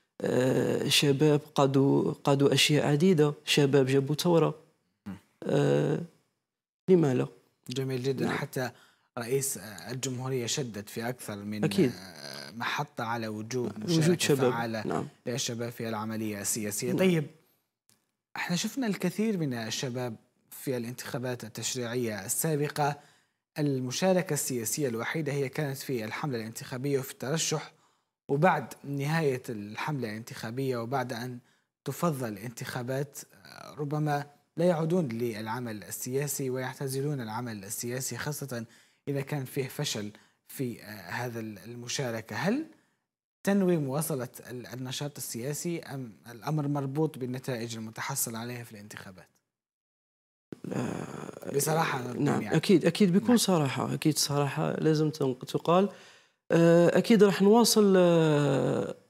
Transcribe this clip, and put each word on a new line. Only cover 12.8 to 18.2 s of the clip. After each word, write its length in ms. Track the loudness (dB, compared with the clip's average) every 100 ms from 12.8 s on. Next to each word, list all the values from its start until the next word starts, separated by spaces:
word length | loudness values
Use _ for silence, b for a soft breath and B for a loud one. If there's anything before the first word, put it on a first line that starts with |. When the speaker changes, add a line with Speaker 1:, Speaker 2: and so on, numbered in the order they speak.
| -6 -6
Speaker 2:
على 240 | -6 -4 -4
وجوب 440 | -6 -6 -4 -4 -4
Speaker 1:
وجود 160 | 0 4
Speaker 2:
مشاركة 200 | 4 4
Speaker 1:
شباب. 320 | 4 4 4
Speaker 2:
فعالة 360 | 2 -2 -4 -2
Speaker 1:
نعم. 200 | -4 -4 -8 -6
Speaker 2:
للشباب 460 | -4 -4 -4 -8
في 180 | -6 -6
العملية 520 | -6 -6 -4 -6 -4
السياسية. 460 | -4 -4 -4 -4 -2
Speaker 1:
نعم. 100 | 2
Speaker 2:
طيب، 280 | 4 4 0 -10 _ _ _ _ _ _ _ _